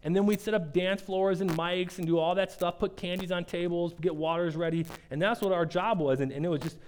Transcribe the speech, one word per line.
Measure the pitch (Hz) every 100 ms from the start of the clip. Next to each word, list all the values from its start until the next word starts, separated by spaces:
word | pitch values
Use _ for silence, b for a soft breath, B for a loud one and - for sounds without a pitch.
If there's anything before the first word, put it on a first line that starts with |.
And | 156
then | 180 208
we'd | 208
set | -
up | 214 165
dance | 143 180 196
floors | - 190 190 185
and | 190
mics | 160 170 180 180 -
and | 165
do | 170
all | 160 185
that | 185
stuff, | - 175 170
put | 202 190
candies | 180 180 190
on | 175 170
tables, | 175 175 175 170 170
get | 165
waters | 156 160 165 175 156
ready. | 170 165 165 B B
And | 143
that's | 190 233
what | 202
our | 185 170
job | 175 196 220
was. | 147 135
And, | 139
and | 139 165
it |
was | 156
just | 160 -